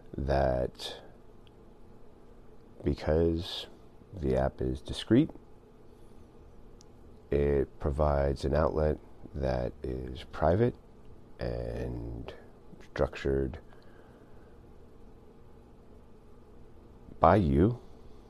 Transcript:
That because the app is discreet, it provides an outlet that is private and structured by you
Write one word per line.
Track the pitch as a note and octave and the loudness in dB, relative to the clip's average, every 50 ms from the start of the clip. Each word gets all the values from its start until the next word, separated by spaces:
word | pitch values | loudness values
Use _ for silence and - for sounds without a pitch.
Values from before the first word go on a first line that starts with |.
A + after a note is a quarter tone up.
| - - - - | -16 -12 -6 -4
That | C#2 C2+ C#2 C#2 C#2 C2 B1+ B1+ B1 A#1+ - - - - - - - - - - - - - - - - - - - - - - - - - - - - - - - - - - - - - - - - - - - | 0 2 4 4 4 4 4 2 0 -2 -4 -8 -12 -12 -12 -12 -16 -18 -20 -20 -20 -20 -20 -20 -20 -20 -20 -20 -20 -20 -20 -20 -20 -20 -18 -18 -18 -20 -20 -20 -20 -20 -20 -20 -20 -20 -20 -20 -20 -20 -16 -4 -2
because | D2+ C#2+ - - D#2 D#2 E2 E2+ E2+ E2 E2 F2+ - - - - - - - - - - - - - - - | 0 0 0 2 2 4 4 6 4 4 2 -2 -4 -6 -8 -10 -12 -16 -20 -20 -20 -20 -20 -20 -16 -10 -4
the | C#2+ C2 B1+ | 0 2 2
app | B1+ C2 C2+ - - | 2 2 0 0 -2
is | B1+ B1+ B1+ - | -2 -2 -2 -4
discreet, | - - - - - - A2 C3 D#3+ - - - - - - - - - - - - - - - - - - - - - - - - - - - - - - - - - - - - - - - - - | -6 -8 -8 -6 2 6 6 6 6 4 -2 -14 -18 -20 -20 -20 -20 -20 -20 -20 -20 -20 -20 -20 -20 -20 -18 -20 -20 -20 -20 -20 -20 -20 -20 -20 -20 -18 -20 -20 -20 -20 -20 -20 -20 -20 -20 -18 -6 -2
it | C#2+ C#2+ C#2+ C#2+ C#2+ C#2 B1+ - - - | 2 2 4 4 4 2 2 0 -4 -4
provides | - D#2 C2+ D2+ D2+ D2+ C#2+ C#2+ C#2 C#2+ C#2 - - | -2 -2 0 2 2 4 4 4 2 2 0 0 0
an | D#2 D2 | 0 2
outlet | D2 D#2+ C2+ - D#2 D2+ D#2 D2+ - - - - - - - - | 4 2 2 2 2 2 2 0 -2 -6 -16 -18 -16 -16 -12 -6
that | C#2+ C2+ C2 B1+ B1 B1 A#1 - - - | -4 -2 0 0 0 -2 -4 -6 -6 -6
is | C2+ B1+ B1+ B1+ B1+ B1+ - - - | -6 -6 -6 -6 -8 -10 -12 -12 -12
private | - - - D#2 F2 G#2 A#2 B2 - - - - - - - - - - - - - - | -6 0 2 4 4 6 4 2 0 -4 -16 -20 -20 -20 -18 -18 -18 -18 -18 -18 -12 -8
and | A#2+ - A#1+ A#1 A#1 A#1 A#1 A#1+ A#1+ A#1+ A#1+ A#1 A#1 A#1 A#1 A1+ - - - - - - - - - - - - - - | -6 -6 -4 -4 -6 -6 -6 -6 -6 -6 -6 -8 -8 -8 -8 -10 -10 -12 -14 -16 -18 -20 -20 -20 -20 -20 -18 -18 -18 -12
structured | - - D2+ C#2 - - - C#2 C2+ C2+ C2+ B1 B1 - - - - - - - - - - - - - - - - - - - - - - - - - - - - - - - - - - - - - - - - - - - - - - - - - - - - - - - - - - - - - - - - - - - - - - - - - | -2 -2 -2 -2 -2 -4 -2 0 2 2 0 -2 -4 -8 -14 -16 -20 -20 -20 -20 -20 -20 -20 -20 -20 -20 -20 -20 -20 -20 -20 -20 -20 -20 -20 -20 -20 -20 -20 -20 -20 -20 -20 -20 -20 -20 -20 -20 -20 -20 -20 -20 -20 -20 -20 -20 -20 -20 -20 -20 -20 -20 -20 -20 -20 -20 -20 -20 -20 -20 -20 -20 -20 -20 -20 -20 -20 -20 -20 -20 -20 -20 -18 -12 0 6
by | - E2 F#2 | 8 8 8
you | A2 F#2 D2 C2+ C#2+ F2+ A#2 A#2+ - - - - - - - - - - | 8 6 6 6 8 6 6 6 0 -8 -16 -18 -18 -18 -18 -18 -18 -18